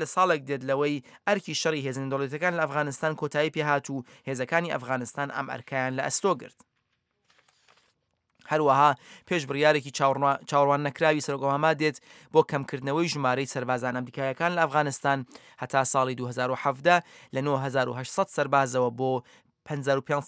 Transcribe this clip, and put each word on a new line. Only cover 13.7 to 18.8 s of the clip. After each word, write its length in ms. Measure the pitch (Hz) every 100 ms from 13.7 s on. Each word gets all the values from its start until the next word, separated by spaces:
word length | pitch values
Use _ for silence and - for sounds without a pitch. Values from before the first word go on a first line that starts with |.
| 127 127 123
ئەمریکایەکان 560 | 123 143 135 131 170 175
لە 60 |
ئەفغانستان 560 | 156 151 147 - 143 139 123 - - -
هەتا 200 | 123 135 127
ساڵی 240 | 135 131 127
دوو 120 | 123
هەزار 180 | 123 127
و 80 | 127
حەڤدە 360 | 143 131 156 175 - - -
لە 80 | 131 143
نۆ 80 | 135 135
هەزار 220 | 131 127
و 80 | 123
هەشسەد 300 | 123 - 196 -
سەربازەوە 540 | 139 139 131 127